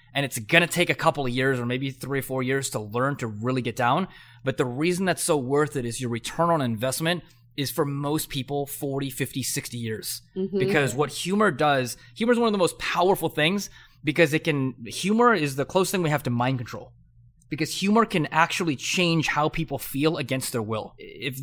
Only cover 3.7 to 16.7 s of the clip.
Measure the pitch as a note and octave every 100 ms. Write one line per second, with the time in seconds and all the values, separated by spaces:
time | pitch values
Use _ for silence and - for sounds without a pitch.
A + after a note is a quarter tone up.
3.7 | A#2 A#2+ D#3 F#3+ - - - C3 B2+ B2
4.7 | B2+ F3 F3 F#3+ - - D3+ B2+ C#3+ D3
5.7 | C#3 A#2 A#2 B2 A#2 - - E3+ D#3+ B2
6.7 | G#2+ C3 C3 D#3+ F3 - - - - C3+
7.7 | E3+ C#3+ C#3 C#3+ D#3 - C#3 B2+ C#3+ C#3
8.7 | - C#3+ C3+ C#3 B2+ C3 C3+ - C#3+ -
9.7 | B2 A2+ G#2 - - - F#3 F#3+ F#3+ F#3
10.7 | D3+ C3 B2 C#3+ - F3 G3+ G#3 C3+ D3+
11.7 | C#3 B2 - - - A3+ A#3 A#3 G3+ E3
12.7 | - - - F3+ F#3 D#3+ - D#3 G3+ -
13.7 | - - - D3+ C#3+ D#3 D#3 E3 C#3+ C3
14.7 | - G#2+ - F#3 A3+ A#3+ G3 C#3+ C3+ C3
15.7 | F#3+ F3+ F#3+ D#3 D3 B2 A#2+ B2 B2+ A2